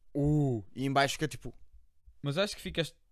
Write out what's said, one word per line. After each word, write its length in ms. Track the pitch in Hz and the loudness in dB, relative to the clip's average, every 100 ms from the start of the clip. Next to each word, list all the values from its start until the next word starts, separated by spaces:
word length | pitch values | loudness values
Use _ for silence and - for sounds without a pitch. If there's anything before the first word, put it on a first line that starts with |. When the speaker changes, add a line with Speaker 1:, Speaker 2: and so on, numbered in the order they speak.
| - | -8
Speaker 1:
uh, 500 | 147 147 151 139 117 101 | 0 4 4 4 0 -4
e 100 | - | -4
em 60 | 135 | 0
baixo 220 | 139 139 | 4 2
fica 140 | - 156 | 2 -4
tipo 260 | - 127 - - - - _ - - | -4 -12 -14 -18 -20 -20 _ -20 -8
Speaker 2:
Mas 160 | 143 147 | -4 -2
acho 180 | 208 | -2
que 60 | - | -4
ficas 320 | 190 165 151 - _ | -6 -4 -4 -8 _